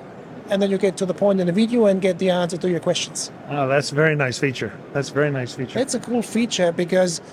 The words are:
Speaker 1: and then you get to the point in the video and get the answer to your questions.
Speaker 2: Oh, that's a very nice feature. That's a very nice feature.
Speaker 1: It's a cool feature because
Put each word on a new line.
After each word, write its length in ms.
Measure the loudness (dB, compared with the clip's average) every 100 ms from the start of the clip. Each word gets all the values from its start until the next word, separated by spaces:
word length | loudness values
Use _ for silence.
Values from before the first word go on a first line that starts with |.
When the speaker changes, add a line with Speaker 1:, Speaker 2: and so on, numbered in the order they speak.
| -18 -18 -16 -14 -4
Speaker 1:
and 100 | 0
then 100 | 2
you 60 | 2
get 220 | 0 0
to 80 | -4
the 80 | 0
point 260 | 2 4
in 60 | 2
the 60 |
video 340 | 2 2 4 4
and 160 | 4
get 160 | 2 2
the 100 | 2
answer 300 | 2 0 -2
to 100 | -2
your 120 | 0
questions. 500 | 0 -2 -2 -8 -10 -10 -8
Speaker 2:
Oh, 180 | -2 2
that's 240 | 2 2
a 20 | 2
very 200 | 4 4
nice 240 | 0 0
feature. 400 | -2 -2 -6 -8 -8
That's 160 | -6 -2
a 60 | 0
very 160 | 0
nice 240 | 0 -4 -6
feature. 240 | -6 -2
Speaker 1:
It's 160 | -2 -4
a 60 |
cool 200 | -2 -4
feature 520 | -2 0 0 2 0
because 500 | 2 0 2 2 0 -10